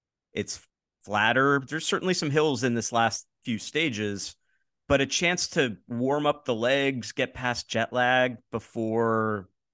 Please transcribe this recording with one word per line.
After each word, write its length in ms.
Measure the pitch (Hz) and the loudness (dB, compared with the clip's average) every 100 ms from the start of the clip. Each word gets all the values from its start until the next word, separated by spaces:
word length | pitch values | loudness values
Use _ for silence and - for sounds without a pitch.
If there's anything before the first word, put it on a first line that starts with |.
| _ _ _ | _ _ _
It's 340 | - 101 - - _ _ _ | -8 -8 -10 -14 _ _ _
flatter. 580 | - 104 110 120 135 143 131 | -4 2 2 4 4 2 -2
There's 180 | 156 - | -6 -2
certainly 280 | 185 185 | -2 0
some 160 | 180 151 | -2 0
hills 340 | 143 156 127 | 2 2 2
in 100 | 127 | 0
this 160 | 117 107 | 0 0
last 360 | 117 117 - - _ | 2 2 0 -12 _
few 140 | - 110 | -6 -6
stages, 760 | - 151 160 107 104 98 - - _ _ _ _ - | -4 -2 -2 -2 -4 -6 -10 -14 _ _ _ _ 0
but 120 | 139 | 2
a 60 | 135 | 2
chance 420 | - 170 175 - | 0 0 0 -2
to 260 | 170 131 98 - | 0 0 -2 -8
warm 400 | 120 127 147 147 | -4 0 2 0
up 180 | 147 | 0
the 100 | - | -2
legs, 580 | 113 120 139 139 135 107 | 0 2 2 2 -2 -4
get 220 | - 127 | -4 -4
past 340 | - 127 117 - | -2 -4 -4 -4
jet 240 | 113 113 | -2 0
lag 440 | 123 123 127 127 117 _ | 2 4 4 2 0 _
before 960 | 113 - 117 110 113 117 113 110 107 92 _ _ | -8 -8 -4 -2 2 2 2 0 -2 -6 _ _